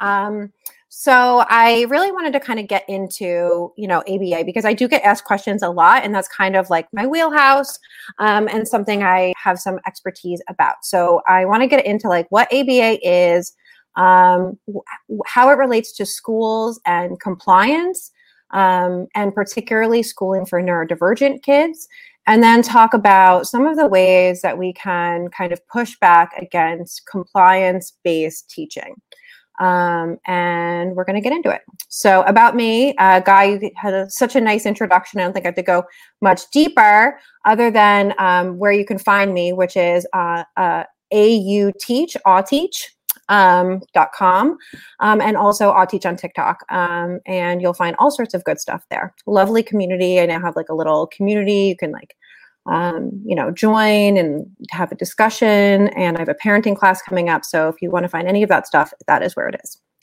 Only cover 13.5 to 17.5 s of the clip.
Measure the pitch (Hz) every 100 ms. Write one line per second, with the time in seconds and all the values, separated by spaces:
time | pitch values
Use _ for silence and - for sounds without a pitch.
13.5 | _ _ _ _ 170 185 185 185 180 185
14.5 | 196 - 202 - - - 214 - 247 262
15.5 | 269 269 226 226 - 196 - - 220 226
16.5 | 220 226 226 175 175 180 180 202 180 -